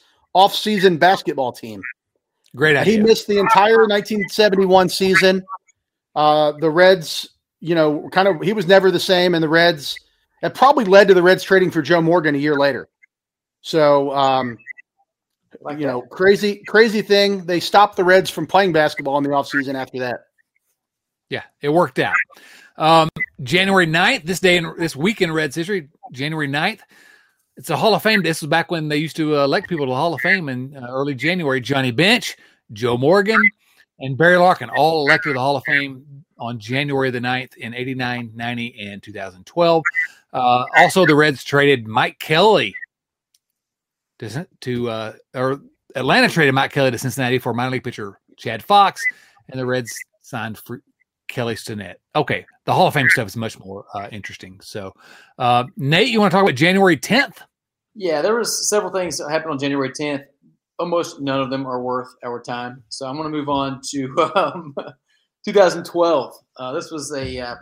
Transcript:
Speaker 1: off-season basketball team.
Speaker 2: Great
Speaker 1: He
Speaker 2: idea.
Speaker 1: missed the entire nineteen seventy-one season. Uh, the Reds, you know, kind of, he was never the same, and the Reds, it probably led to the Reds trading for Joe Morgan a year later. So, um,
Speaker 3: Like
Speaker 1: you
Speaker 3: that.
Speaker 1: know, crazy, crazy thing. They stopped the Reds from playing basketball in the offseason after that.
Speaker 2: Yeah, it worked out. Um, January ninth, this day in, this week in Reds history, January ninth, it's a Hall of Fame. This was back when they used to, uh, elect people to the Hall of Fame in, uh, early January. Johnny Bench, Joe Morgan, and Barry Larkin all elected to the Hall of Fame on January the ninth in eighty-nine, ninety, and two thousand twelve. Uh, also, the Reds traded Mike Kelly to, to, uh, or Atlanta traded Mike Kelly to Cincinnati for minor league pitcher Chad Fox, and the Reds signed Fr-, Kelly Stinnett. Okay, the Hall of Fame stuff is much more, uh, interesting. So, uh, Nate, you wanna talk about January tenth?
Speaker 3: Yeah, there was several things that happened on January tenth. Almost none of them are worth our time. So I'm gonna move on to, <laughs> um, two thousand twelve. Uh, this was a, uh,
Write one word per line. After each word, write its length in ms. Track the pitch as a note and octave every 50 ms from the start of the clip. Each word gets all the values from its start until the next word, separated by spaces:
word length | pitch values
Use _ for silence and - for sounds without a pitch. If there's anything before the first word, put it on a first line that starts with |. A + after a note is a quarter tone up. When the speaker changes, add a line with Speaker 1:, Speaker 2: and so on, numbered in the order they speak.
| _ _ _ _ _ _ -
Speaker 1:
off-season 640 | F3+ G3 F#3+ - - - G#3+ G#3+ F#3 F#3 F#3+ E3+
basketball 540 | C3+ E3+ F3+ G3 F#3+ - F3 D3 C#3 C3 A#2+
team. 320 | A#2 - A#2+ A2+ G#2+ G2 - B2 - _ _ _ _ _ _ _ _ _ _ _ -
Speaker 2:
Great 200 | B2 D3+ D#3 D3
Speaker 1:
He 160 | C3+ D3+ F#3+ A3+
Speaker 2:
idea. 100 | G#3 G#3+
Speaker 1:
missed 240 | A3+ A3 - -
the 100 | - G3+
entire 480 | G3+ F#3+ - - F#3+ G#3 A3 A3+ A3+ A3
nineteen 420 | G#3 G3+ G#3 G3+ - A3 G#3 F#3 G3
seventy-one 600 | - G#3+ G#3+ G#3 F#3+ F#3+ F#3+ F3+ F#3 F#3+ F#3 F3
season. 540 | - - F#3+ F#3+ F#3 - F#3+ F#3 F#3+ F#3 F#3 - - - _ _ _ _ _ _ _ _ _ _ -
Uh, 380 | D3 D3+ D3+ D3+ D3+ D3+ D3+ D3
the 180 | D3 D#3+ D#3+
Reds, 580 | D3+ F3 F#3 F#3 G3 E3+ D3+ - - - - - _ _ _ _ _ -
you 160 | - D#3 E3+
know, 340 | D#3+ D#3 D3+ D3 D#3 - -
kind 180 | - F#3 F#3+
of, 140 | G3+ F3 D3+
he 120 | D#3 F#3 A3
was 120 | A3 E3
never 240 | F3+ G3 F#3+ F#3 F#3
the 100 | F3 D#3+
same, 360 | - - F#3 F3+ F3+ F3+ E3+
and 80 | D#3+ D#3+
the 60 | D3
Reds, 460 | D#3+ E3+ E3+ F3 E3+ C#3+ - - - - _ _ _ _ _ _ _ _
it 140 | E3 E3 -
probably 300 | - B3 C4+ D4 D4 A3
led 220 | F#3 F#3+ G3 G3+ F#3+
to 40 | F#3
the 80 | F3+
Reds 220 | E3+ F3+ F#3 - -
trading 260 | - F#3+ F#3+ F#3 D#3+
for 140 | - E3 C3+
Joe 180 | C#3 F3 E3+
Morgan 320 | E3 D#3+ F3 F3+ D#3 D3+ C#3+
a 60 | C#3
year 180 | D3 D3+ D3
later. 320 | C#3 C#3 C#3 B2 G2 D#2 - _ _ _ _ _ _ _ _ _ _ _ _ _ _
So, 500 | - - E3+ D#3+ D3+ D3 C#3+ C#3 C#3 C#3+ C3+
um, 420 | C#3+ C#3 C3+ C3 C3 B2+ A#2+ A2+ - - - - - - _ _ _ _ _ _ _ _ _ _ _ _ _ - -
Speaker 3:
Like 180 | - D3 D3 D3+
Speaker 1:
you 60 | D3
Speaker 3:
that. 60 | C3+
Speaker 1:
know, 100 | B2+ B2
crazy, 640 | - - - - F#3 G3 G3+ F3 G#3 G3+ G3+ - -
crazy 340 | - - G#3+ A#3 A3+ G#3 G#3+
thing. 440 | F#3+ - G3+ G3+ G3+ G3+ G3+ F#3+ E3+
They 140 | F3+ F3 E3
stopped 360 | - - - G3+ G#3 G3+ -
the 80 | G#3 F3
Reds 260 | F3+ F#3 F#3+ - -
from 160 | - E3+ D#3
playing 260 | - - F#3+ G3+ F#3 D#3+
basketball 440 | D#3 D3+ D3 - - C#3+ C#3 C#3
in 60 | C#3+ C#3
the 60 | C#3
offseason 440 | C#3+ C#3+ C3+ - - C#3+ C3 C#3 C3
after 240 | C3 B2+ - - B2+
that. 260 | B2+ B2 A2+ - _ _ _ _ _ _ _ _ _ _ _ _ _ _ _ _ _ _ _ _ _ -
Speaker 2:
Yeah, 140 | C3 G#2+ - _ _ _
it 80 | D3 D3
worked 300 | D#3 F3 E3+ C3 - E3
out. 160 | C3 G2 E2+ - - _ - - - - - - - _ _
Um, 320 | - D#3 D#3+ E3 D#3+ D#3+ E3 - - - - _ -
January 440 | C3+ A#2 E3 F3+ F#3+ G3 G3 F#3+ F3
ninth, 380 | D#3 D#3+ E3+ F#3+ A#3 C4+ G#3+ D3
this 160 | E3+ F#3 -
day 180 | F#3+ F3+ F3
in, 160 | F3 E3 D#3+ D#3
this 180 | E3+ E3 D#3 -
week 260 | C3 D#3+ A3 A3 -
in 100 | F3+ E3
Reds 240 | D#3+ D#3+ D3+ C#3+ -
history, 340 | D#3+ E3 G3 G#3 F3+ C#3+ - _ _ - F5+
January 360 | - B2 C#3 D#3 D#3+ D#3 D3
ninth, 340 | C#3 C#3 D3+ E3+ G#3 A3 - _ _ _ _ _ _ _ _ _ _ _ _ _ _ _
it's 140 | - - -
a 40 | D3
Hall 200 | C3+ F#3 A3 G3
of 80 | E3 -
Fame. 180 | A3 G#3+ G3
This 200 | E3 E3 D#3+ -
was 80 | E3 C#3+
back 200 | D#3+ E3 E3 -
when 180 | F3 D#3+ D#3
they 100 | D3+ D3+
used 180 | D3 D#3+ D3 -
to, 240 | E3 D#3 D3+ D3+ C#3+
uh, 60 | C#3+
elect 220 | C#3 D#3+ G#3 F#3
people 180 | - F3 D3 C#3
to 40 | B2+
the 60 | B2+
Hall 180 | C3+ D#3+ E3+ D3+
of 80 | C3
Fame 260 | - F3 G3 F#3+ D#3+
in, 300 | C#3 B2+ B2 C3 C#3 C#3+
uh, 100 | C3+ B2 B2
early 260 | C3 C3+ C#3+ D3 C#3
January. 440 | A2+ C3+ E3 F#3 F3+ D#3+ C3+ C3 B2+
Johnny 320 | A2 A#2 C#3+ C3+ C3 B2
Bench, 460 | A2+ C3 F3 G#3 B3 G#3+ - - - _ _ _ _ _ _ -
Joe 260 | A2+ G#2 B2 A#2+ B2
Morgan, 520 | A#2+ C3+ D3+ F#3+ G3+ F#3+ G#3 A3 A3 G#3+ - - _ _ _ _ _ _ _ _ -
and 160 | C3+ C3+ C3+
Barry 220 | B2 E3 F3 F3+
Larkin 320 | F3+ F3 F#3 E3+ - B2 -
all 380 | - C3+ C#3+ D#3+ E3 D#3 C#3
elected 240 | C#3+ D#3 D3+ D#3 D#3
to 20 | C3
the 60 | B2
Hall 180 | B2+ C#3+ C#3+
of 60 | B2+ -
Fame 400 | - C#3 C#3+ C#3 C#3 C3+ C3 D3 D3 C#3 C#3+ - _ _
on 220 | - A#2+ A#2 A#2+ A2
January 500 | G#2 A2+ B2+ C#3 D3 C#3+ C#3 C3+ C3 C3
the 100 | A#2+ A#2+
ninth 380 | B2 B2 B2+ B2+ C3 - _
in 160 | - B2 A2+ A#2+
eighty-nine, 580 | B2 B2+ C3+ B2+ C3 B2+ B2 B2 A#2+ A#2+ A2 A2
ninety, 420 | A#2 A#2 A#2+ A#2+ A#2+ A#2 A#2 - A2
and 220 | G2+ G2+ G2+ G2+
two 100 | - G#2+
thousand 340 | G2+ G2+ F#2+ F#2+ F2+ F#2 F#2
twelve. 360 | - - E3+ E3+ E3+ E3 D#3+ D3+ - - - - - - _ _ _
Uh, 340 | - B2+ B2 B2 B2 B2 B2+ - -
also, 280 | D#3+ F3+ E3 - F#3+ F3+
the 100 | D#3 D3+
Reds 280 | D3 D3+ D#3 C3+ - -
traded 440 | - C#3 C#3+ C#3+ C#3+ C#3 B2 A2
Mike 320 | A2 A2 B2+ D#3+ - - -
Kelly 560 | - - D#3 E3+ G3+ A3+ G3+ D3 A2+ G2 - - - - _ _ _ _ _ _ _ _ _ _ _ _ _ _ _ _ _ _ _ _ _ _ _ _ _ -
to, 280 | A#2+ G#2 A2 D3+ F#3 - _ -
to, 280 | - B2+ B2 A#2+ A#2+ A#2
uh, 240 | A2+ A2 A2 A2 - - _ _ -
or 280 | B2+ B2+ C3 C#3 C#3 - _ _ _ _ - -
Atlanta 340 | B2+ B2+ C#3+ F#3+ B3 B3+ F#3
traded 240 | - E3 D3+ C#3 C3
Mike 180 | C3+ C3+ -
Kelly 200 | - C#3+ C3+ C3
to 60 | A#2+
Cincinnati 420 | - - B2 - C#3 B2+ A#2+ C3 B2
for 140 | - B2+ A2+
minor 180 | A#2+ B2 B2+
league 120 | C3 A#2 -
pitcher 360 | A#2+ - - G#2 G2 - _ _ _ _
Chad 260 | - - A#2 A2+ G#2+ -
Fox, 380 | - G3+ G3+ G3 F3+ - - - - - _ _ _ _ _ _ -
and 100 | C3 C3
the 60 | B2+
Reds 300 | B2 B2+ B2+ A#2 - - - - _ _ _
signed 360 | _ - C3+ A2+ G#2+ A2 G#2 -
Fr-, 180 | - - A#2+ - _ _ _ _ _ _ _ _ _
Kelly 280 | - - C3 A#2 A#2 A2
Stinnett. 400 | - - - A2 G#2 F#2+ F2+ - _ _ _ -
Okay, 300 | D3+ C#3+ - G#2+ F2+ - _ _ _ -
the 80 | - B2
Hall 140 | D3+ F#3
of 80 | D3 G#2+
Fame 120 | D3 - -
stuff 160 | E3 C3+ A2+
is 100 | F#2 -
much 220 | A#2 A2 A2 - -
more, 260 | - F#2+ F#2+ G2+ - - -
uh, 140 | G2+ G2+ A2
interesting. 480 | A2+ G2+ - - G2 - - F#2 F#2 F#2+
So, 320 | - - - G#2+ F#2+ F#2+ - _ _ - - - _ _ _
uh, 280 | - B2+ A#2+ A#2+ B2 B2 - -
Nate, 300 | - C3+ C#3 D#3+ F#3 B3+ B3+
you 100 | A3+ G#3+
wanna 120 | G#3 F3+
talk 100 | F3 G3
about 140 | G3 F3+ C3+
January 420 | A#2+ D#3+ F3+ F#3 G3 G3 F3+ D#3+
tenth? 460 | B2+ - - G3 C4+ C#4 G3 - - - _ _ _ _ _ _ _ _ _ -
Speaker 3:
Yeah, 300 | A3 F#3 E3+ D3+ C#3 E3+
there 120 | G#3 A3+
was 320 | A#3+ G3+ - - - -
several 240 | - G#3 G#3+ F#3+ F3+
things 280 | F#3+ F#3 F3+ E3+ C3+ -
that 100 | - D3
happened 220 | D#3 D#3+ D#3+ D#3+
on 80 | D3 C3
January 320 | C#3+ C#3 C#3+ C#3 C3+ C3 -
tenth. 300 | - D3+ D3 C#3+ C#3 C#3 _ _ _ _ _ _ _ _ _ _ -
Almost 420 | F3 F3 E3+ E3+ D#3 - - D3
none 180 | C#3 C#3 C3+ C3+
of 120 | C3+ B2
them 160 | C3+ C3+ C3+
are 120 | C3 B2+ B2
worth 300 | B2 B2+ B2 B2+ B2 - _ _ B2
our 160 | A#2+ A#2+ A#2+
time. 400 | - C3 B2 A#2+ B2 B2 B2 C3+ _ -
So 160 | - - C3
I'm 120 | C3 C#3
gonna 120 | D#3 D#3+ D3+
move 200 | D3+ D3 C#3+ D3
on 320 | C#3+ C#3 C3+ C3+ C3 B2 - -
to, 400 | C#3+ C#3 C3 C3 C3+ E3+ D#3 D#3
<laughs> 40 | -
um, 400 | G3 D#3+ C#3 D3 F3 D#3+ C#3+ C#3 - - D3 - _ _ _ _ _ _ _ _ _ -
two 80 | G#3 G3+
thousand 300 | G3+ F#3+ E3+ D#3 F3 F3
twelve. 500 | - - E3+ E3+ E3+ D#3 C3+ - - - - _ _ _
Uh, 140 | - B2+ B2+
this 180 | C#3 E3+ - -
was 240 | E3 D3 C3+ C3+ D3
a, 260 | C3+ C3 B2+ B2+ B2
uh, 160 | B2 B2 A#2+ -